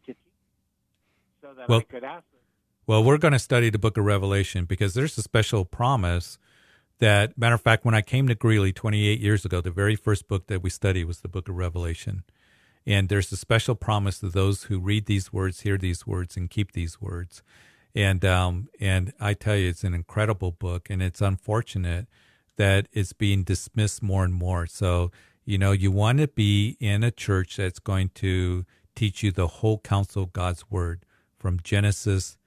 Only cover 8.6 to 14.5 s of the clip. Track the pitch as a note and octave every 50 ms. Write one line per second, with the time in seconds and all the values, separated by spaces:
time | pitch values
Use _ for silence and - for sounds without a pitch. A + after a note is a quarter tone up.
8.6 | G2 F#2+ F2+ - - A2 G#2 G#2 G#2 G#2 G#2+ A#2 G#2 G2+ G#2+ G2 - F#2 F2 F2
9.6 | E2+ F2+ E2+ F#2+ G2+ G#2+ G#2+ G#2 _ A2 G#2 - - _ G#2 F#2 - - G#2 F#2
10.6 | F2 F#2 - - - G2 F#2 F#2 E2+ E2+ E2+ - - F2+ - F#2+ F2 - F2+ F2+
11.6 | F#2 F2+ E2+ F2+ E2+ E2 E2 - - G#2+ G2 F#2 - _ _ _ _ _ _ _
12.6 | _ _ _ _ _ - G#2 G2 F#2+ F2+ G#2 G2+ F2+ - F#2+ - - - A#2 A2
13.6 | - - A#2+ - - - G#2+ G#2 G2 G2 F#2 - - F#2 F2 G2 F#2+ G2